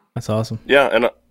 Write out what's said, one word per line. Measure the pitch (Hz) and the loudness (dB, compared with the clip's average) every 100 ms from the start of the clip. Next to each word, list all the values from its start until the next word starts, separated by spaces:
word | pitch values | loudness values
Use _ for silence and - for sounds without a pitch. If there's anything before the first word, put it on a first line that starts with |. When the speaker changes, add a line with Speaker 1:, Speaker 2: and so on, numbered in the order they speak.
| _ | _
Speaker 1:
That's | - - | -12 -6
awesome. | 113 113 110 - | -4 -6 -6 2
Speaker 2:
Yeah, | 139 131 | 2 4
and, | 113 120 - _ | 2 0 -4 _